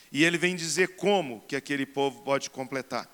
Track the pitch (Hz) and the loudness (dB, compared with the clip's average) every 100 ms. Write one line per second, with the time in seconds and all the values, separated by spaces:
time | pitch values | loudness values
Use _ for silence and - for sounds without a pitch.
0 | - 135 165 170 175 180 165 147 185 - | -6 2 4 4 0 -2 -2 0 0 0
1 | 180 202 151 113 - 139 - 143 135 - | 2 2 2 -6 -8 -6 -4 -4 -2 0
2 | 139 120 127 139 - - 127 135 123 120 | -2 -2 -2 -2 -2 -10 -8 -8 -6 -6
3 | - | -8